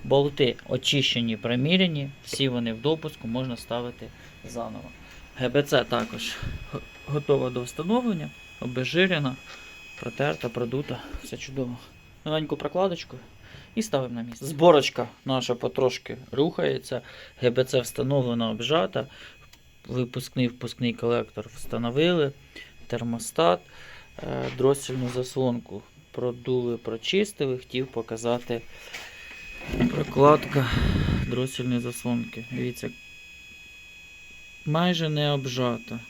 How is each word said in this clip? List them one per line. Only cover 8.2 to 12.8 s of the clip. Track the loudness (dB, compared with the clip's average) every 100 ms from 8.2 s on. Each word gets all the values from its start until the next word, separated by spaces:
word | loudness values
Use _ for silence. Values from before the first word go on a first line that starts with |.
| -4 -12 -20 -8
обезжирена, | -4 -2 0 2 4 2 0 -4 -14 -18 -18 -20 -18 -10
протерта, | -10 -2 0 0 -4
продута. | -4 -2 -4 -4 -8 -10 -12
Все | -10 -12
чудово. | -8 -6 -4 -6 -14 -20 -20 -12
Новеньку | -4 -2 -2 -2
прокладочку | -2 0